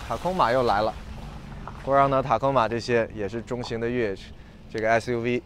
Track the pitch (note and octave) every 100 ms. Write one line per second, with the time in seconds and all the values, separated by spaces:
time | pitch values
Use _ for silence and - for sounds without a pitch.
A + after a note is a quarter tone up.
0 | - A#2 F3 F#3 A#2+ B2+ A#2+ G2+ G#2+ -
1 | - - - - - - - - - C#3
2 | C#3 C3+ C3+ A2+ C3+ C3+ A2+ A#2 G#2 A#2+
3 | A2 G#2+ G2+ A#2 A2 B2 A#2+ A2+ A#2 B2
4 | A2 F#2+ - - - - - A2+ A2 A2+
5 | A2+ A#2+ A#2 B2